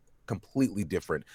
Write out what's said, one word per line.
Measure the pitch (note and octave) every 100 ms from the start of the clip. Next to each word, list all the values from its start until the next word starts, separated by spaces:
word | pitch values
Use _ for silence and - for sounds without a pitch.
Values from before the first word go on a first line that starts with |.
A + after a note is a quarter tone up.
| - - -
completely | G#2+ - - C3 G2+
different, | F2+ F2+ - D#2 -